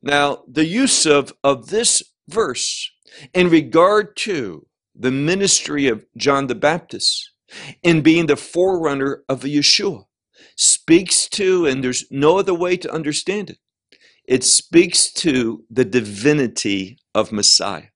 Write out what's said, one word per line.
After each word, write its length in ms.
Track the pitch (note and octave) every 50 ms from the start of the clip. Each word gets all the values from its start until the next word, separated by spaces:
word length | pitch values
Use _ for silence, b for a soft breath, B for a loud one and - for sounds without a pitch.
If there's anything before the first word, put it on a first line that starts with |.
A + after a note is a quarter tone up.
| -
Now, 400 | C3+ C#3+ C#3+ C#3+ C#3+ C#3 - _ -
the 140 | B2+ C#3+ D#3+
use 400 | D#3+ F3 A#3 C#4 C4 - - -
of, 260 | D#3+ D3 C#3+ C3 - - _ -
of 240 | C#3+ C#3 B2 A2 -
this 340 | F3+ G#3+ A#3 - - - - _ _ _ _ -
verse 640 | D#3 G#3+ G#3+ D3+ B2 - - - - - - - _ _ B B B B B B B
in 160 | F3+ F3+ F3+
regard 680 | E3 D#3+ D3+ B2 G#2+ D#3+ F3 F#3+ G#3 G#3+ G3+ - _ -
to 480 | - A3+ G3 D3+ A#2+ G2 E2 D2+ C#2+ _ _ _ _ _ _
the 160 | - G#2 B2+
ministry 760 | B2+ C#3 C#3+ D#3 F3+ G3 G3 G3 - - - - D3 D3 C#3 C3
of 200 | A2+ G#2 - _ _ A#2
John 300 | - C#3+ C#3 C#3 C#3 B2+
the 80 | B2
Baptist 760 | A2 - D3 E3 F3 - _ - G#2 - - - - - - _ _ _ B B B B B B B -
in 180 | F3 E3+ D#3+
being 240 | C#3 D#3 D#3+ E3+ E3+
the 100 | D3+ C#3+
forerunner 880 | - - - - E3 F3+ F#3+ F#3+ F3 E3 D3+ C#3+ C3+ C3+ C#3 C#3 - _ -
of 120 | C#3 B2+
Yeshua 640 | B2 C#3 D3 D3 C#3 - - - G#3 G#3 E3 G#2 G2 _ _ _ _ _ b b b b b b
speaks 720 | - - - - _ - E3 F3+ G3 F3 - - - -
to, 380 | - - G3+ F#3 F#3 F3+ E3+ D3
and 160 | C3 C3+ C3
there's 220 | B2+ B2 - - _
no 300 | - C#3 C#3 D3+ F3 F#3+
other 140 | G3 F#3+ F#3
way 220 | E3 F3 F3+ F#3 F3+
to 140 | - -
understand 600 | - D#3+ D#3+ D3 D3 - - - F#3+ G#3 G3+ -
it, 80 | - _ _ _ _ _ _ _ b b b b b b b
it 180 | b B2+ B2 -
speaks 680 | - - - - _ E3+ E3+ F3 E3+ - - - - -
to 520 | - - F3 C3+ B2+ A#2 A2+ A2+ - - _
the 160 | A2+ B2 B2+
divinity 1120 | B2+ B2 B2 A2 G#2 G#2 G2 G#2+ D3 D3+ D3+ C3+ A2+ - - - G#2+ G2+ G2 F#2+ F#2+ B2 _ _ _ _
of 180 | G#2+ G#2+ -
Messiah. 580 | A2 G#2 G#2 - - - F2+ G2+ G2 D2+ - _ _